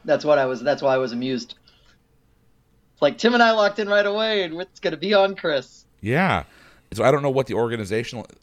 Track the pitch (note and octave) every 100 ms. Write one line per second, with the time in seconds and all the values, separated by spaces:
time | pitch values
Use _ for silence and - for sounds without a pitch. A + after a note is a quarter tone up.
0 | - C#3+ D3 D3 C3 B2 B2+ C3+ C#3 C3
1 | B2+ A#2 C3 B2 - - _ _ _ _
2 | _ _ _ _ _ _ _ _ _ _
3 | D3 - A#3 A#3+ A3+ A3 G3+ G3+ G3+ G3+
4 | G3+ G#3 A3 G#3 F3+ E3 F#3 - F#3+ D#3
5 | F#3 G3+ G3 G3 E3+ C#3 - - _ _
6 | G2+ C#3 F#3 F#2+ - _ - _ _ G#2
7 | A2+ C#3+ C#3+ C3+ B2+ G#2 A#2 A#2 G2 A2
8 | A#2 A#2+ - -